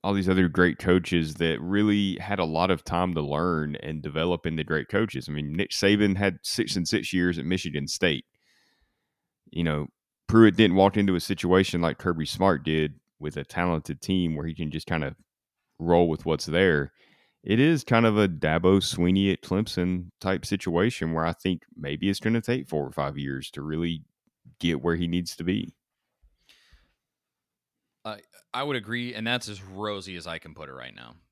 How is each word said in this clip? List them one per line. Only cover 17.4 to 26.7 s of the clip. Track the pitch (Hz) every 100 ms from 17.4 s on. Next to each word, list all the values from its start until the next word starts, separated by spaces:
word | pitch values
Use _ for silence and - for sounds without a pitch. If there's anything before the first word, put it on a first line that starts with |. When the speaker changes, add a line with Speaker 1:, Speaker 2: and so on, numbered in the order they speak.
Speaker 1:
It | - 110
is | 147 160
kind | - 117 117
of | 104
a | 101
Dabo | 80 78 80 90 98
Swinney | - - 87 95 98
at | 90
Clemson | - 92 110 - 90 90 87 _
type | 95 95 -
situation | 98 - 85 110 - 82
where | 80 82
I |
think | 82 95 87 _ -
maybe | 71 78 98
it's | 98
gonna | 110 117
take | 117 127 -
four | 78 65
or |
five | - 69 71
years | 69 67 65
to | 71
really | 73 78 85 82 - _ _ _ - _
get | 85 73
where | 85 82
he | 85
needs | 87 87 -
to |
be. | 87 104 - _ _ _ _ _ _ _ _ _ _